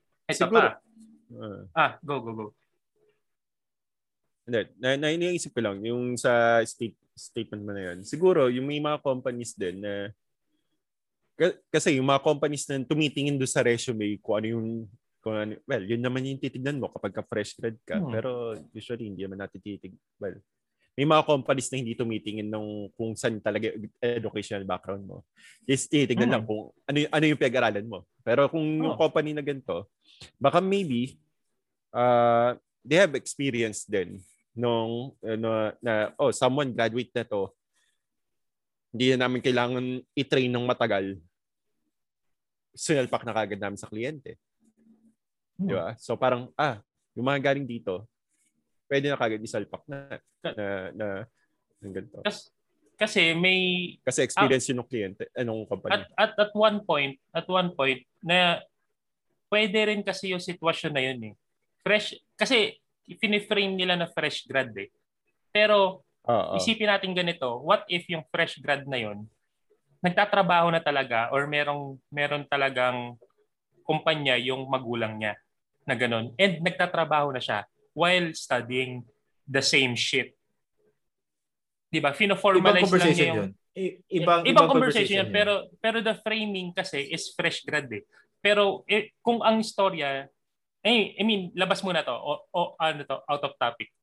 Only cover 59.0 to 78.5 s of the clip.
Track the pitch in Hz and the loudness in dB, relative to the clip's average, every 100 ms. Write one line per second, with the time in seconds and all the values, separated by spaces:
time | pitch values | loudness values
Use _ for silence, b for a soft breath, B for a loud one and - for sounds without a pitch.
59 | _ _ _ _ - 208 214 214 214 208 | _ _ _ _ -2 0 2 2 0 -2
60 | 196 185 190 180 180 165 165 165 160 143 | -4 -6 -4 -6 -6 -4 -2 -2 -2 -2
61 | 131 127 110 104 _ _ _ _ 185 214 | -2 -4 -10 -16 _ _ _ _ 0 0
62 | - - _ - 208 254 190 - _ _ | 0 -12 _ -4 2 2 2 -4 _ _
63 | - 175 208 208 208 202 196 190 185 175 | -20 -4 0 0 0 -2 0 -2 0 0
64 | 165 - 151 - - 135 123 101 101 _ | -2 -2 -4 -4 -4 -2 -2 -6 -14 _
65 | _ _ _ _ _ 208 214 208 190 190 | _ _ _ _ _ 2 6 6 4 0
66 | _ _ - 113 82 95 - 220 208 196 | _ _ 0 2 2 0 0 0 2 2
67 | 190 180 175 170 127 120 151 208 - 175 | 0 -2 -2 -2 -4 -4 0 0 0 -6
68 | 170 165 - - 165 - 143 139 135 127 | -4 -8 -6 -2 -2 -4 -4 -4 -2 -4
69 | 107 104 107 _ _ _ _ _ _ - | -4 -8 -14 _ _ _ _ _ _ -2
70 | 180 175 208 202 180 175 170 165 160 139 | 0 2 2 4 4 4 4 2 0 0
71 | 127 117 120 135 143 147 147 147 139 135 | 0 0 2 0 0 0 -2 -4 -6 -14
72 | _ 143 143 147 139 143 135 127 127 123 | _ -4 -2 -2 -2 0 0 2 0 0
73 | 120 120 _ _ _ _ _ _ - 156 | -6 -12 _ _ _ _ _ _ -2 0
74 | 160 156 139 123 123 131 131 131 120 117 | 2 0 2 2 0 -4 -2 -4 -2 -4
75 | 110 107 110 101 _ _ _ _ - 120 | -4 -4 -6 -6 _ _ _ _ -4 0
76 | 120 113 117 - 196 160 175 175 175 165 | 0 0 -2 2 2 2 -4 -2 -2 0
77 | 156 151 143 127 - 104 - _ _ 147 | 0 0 0 -4 -4 -4 -6 _ _ 0
78 | 170 180 170 - - | 2 2 0 -6 -2